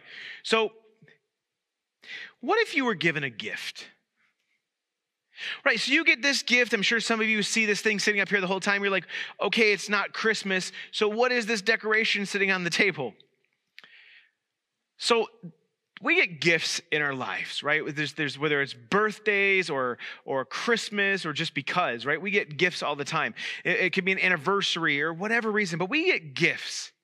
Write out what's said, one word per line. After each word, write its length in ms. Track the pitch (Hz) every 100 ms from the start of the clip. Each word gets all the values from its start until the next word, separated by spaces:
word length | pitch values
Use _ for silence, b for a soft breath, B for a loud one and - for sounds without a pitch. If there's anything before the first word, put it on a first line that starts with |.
| B B B B
So, 280 | - 226 214 - _ _ - _ _ _ _ _ _ _ _ _ B B B B
what 200 | 247 440
if 160 | 427 302
you 80 |
were 100 | 247
given 300 | 170 165 156
a 60 | 135
gift? 560 | 104 104 101 - - - _ _ _ _ _ _ _ _ _ _ _ _ _ _ B B B
Right, 160 | 277 226
so 120 | 240
you 120 | 294
get 180 | 330 285
this 200 | 277 240
gift. 300 | - 247 233
I'm 100 | 220
sure 180 | 190 233
some 200 | - 220
of 60 | 220
you 160 | 214
see 240 | 190 226 214
this 140 | 196
thing 180 | 220 202
sitting 220 | 214 202
up 80 | 185
here 120 | 202
the 60 | 185
whole 140 | 190
time. 220 | 202 202
You're 80 | 202
like, 160 | 190 - B B B
"Okay, 320 | 202 208 220
it's 160 | 196 -
not 240 | 202 175
Christmas, 580 | - 220 208 196 185 175 B B
so 160 | - 208
what 240 | 220 247
is 140 | 247 214
this 160 | 220
decoration 640 | 202 220 214 214 220 202 196
sitting 240 | 202 196
on 120 | 185
the 80 | 170
table?" 440 | - 202 147 120 - _ _ _ _ _ - B B B B B B _ _ _ _ _ -
So 300 | - 233 202 _ 170 _ _ _ _ -
we 120 | 269
get 260 | 339 208 151
gifts 400 | 156 165 - - -
in 120 | 151
our 120 | 147
lives, 480 | 131 107 90 - -
right? 200 | 139 151 143
There's, 200 | 147 143
there's, 240 | - 147 135
whether 240 | 151 147
it's 100 | 135
birthdays 960 | 120 117 196 214 208 214 202 196 190 170
or, 300 | 139 123 117 B B
or 220 | - 135 123
Christmas 800 | - - 226 - 208 196 196 160
or 60 |
just 220 | 139 165
because, 520 | 147 - 180 156 117 123
right? 140 | 156
We 100 | 196
get 260 | 202 147 143
gifts 260 | 180 -
all 140 | 139 143
the 80 |
time. 300 | 139 156 127 - B B
It, 160 | 160 180
it 120 | 175
could 140 | 185 180
be 60 |
an 60 | 190
anniversary 840 | 185 175 139 196 - 175 160 143
or 100 | 156
whatever 380 | 165 208 233 220
reason, 280 | 208 190 165
but 120 | 185
we 160 | 294 359
get 280 | 254 156
gifts. 580 | 127 160 123 - - - _